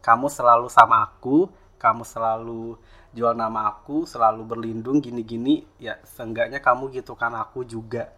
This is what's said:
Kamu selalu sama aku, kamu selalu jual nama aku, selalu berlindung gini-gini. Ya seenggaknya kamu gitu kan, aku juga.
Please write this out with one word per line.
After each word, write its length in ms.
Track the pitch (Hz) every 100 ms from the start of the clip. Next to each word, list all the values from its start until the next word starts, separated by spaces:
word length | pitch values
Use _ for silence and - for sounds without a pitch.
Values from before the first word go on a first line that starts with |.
Kamu 240 | - 117 143
selalu 400 | - 123 117 123
sama 320 | - 113 113
aku, 480 | 104 - 123 143 190 _ _ _
kamu 240 | 117 113
selalu 720 | 113 117 113 113 117 113 113 113 _ - _ 117
jual 160 | 117
nama 400 | 117 110 113 107
aku, 320 | - - 147
selalu 400 | 165 120 113 110
berlindung 560 | 110 117 113 113 117 143
gini-gini. 640 | 123 120 113 117 123 147 - _
Ya 160 | 117 -
seenggaknya 560 | - - 113 113 117 135
kamu 320 | 135 123 135
gitu 240 | 127 - 117
kan, 160 | 117
aku 320 | 117 107 127
juga. 480 | 123 113 113 117 -